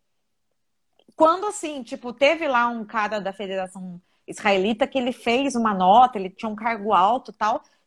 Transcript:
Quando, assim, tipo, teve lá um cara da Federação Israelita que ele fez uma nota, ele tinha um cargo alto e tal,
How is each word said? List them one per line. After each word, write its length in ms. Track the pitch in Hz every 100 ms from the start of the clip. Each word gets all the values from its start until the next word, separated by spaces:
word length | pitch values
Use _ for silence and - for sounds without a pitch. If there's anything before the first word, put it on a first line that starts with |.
| _ _ _ _ _ _ _ _ _ _ _ -
Quando, 300 | 320 359 415
assim, 360 | 403 311 285
tipo, 300 | 233 269 240
teve 340 | 233 277 320 311
lá 200 | 247 240
um 160 | 233
cara 360 | 214 233 208 214
da 120 | 190
Federação 680 | 190 196 190 185 190 185 175 _ _ -
Israelita 600 | - 214 196 190 226 269
que 120 | 269
ele 140 | 247
fez 420 | 247 - 240 277 233
uma 180 | 220
nota, 440 | 190 185 214 254 220
ele 120 | 190
tinha 180 | - 226
um 60 | 214
cargo 360 | 226 226 202
alto 380 | 190 190 254 -
e 20 |
tal, 280 | 202 214 262 _ _